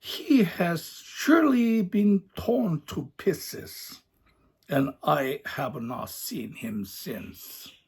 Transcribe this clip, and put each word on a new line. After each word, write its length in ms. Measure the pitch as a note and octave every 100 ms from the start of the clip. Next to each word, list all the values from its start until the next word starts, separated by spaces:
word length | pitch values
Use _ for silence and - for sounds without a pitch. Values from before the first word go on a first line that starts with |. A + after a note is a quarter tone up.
He 440 | - - - C#4
has 580 | F#3 - F3 E3 - -
surely 760 | - - - E4 D#4 B3+ A#3 A3+
been 420 | F#3 G3+ G#3 G3+ - -
torn 460 | - A#3+ A3+ D#3 -
to 240 | - C3 _
pieces, 840 | - D#3+ - - - - - - _ _ _ _ _ _ _
and 260 | C#3 C#3 -
I 380 | - D3 C3+ D3 -
have 340 | - C3+ -
not 280 | A#2 B2 -
seen 420 | - - - A2+
him 300 | - A2+ G#2+ F#2+
since. 840 | - - G#2+ - - - - - -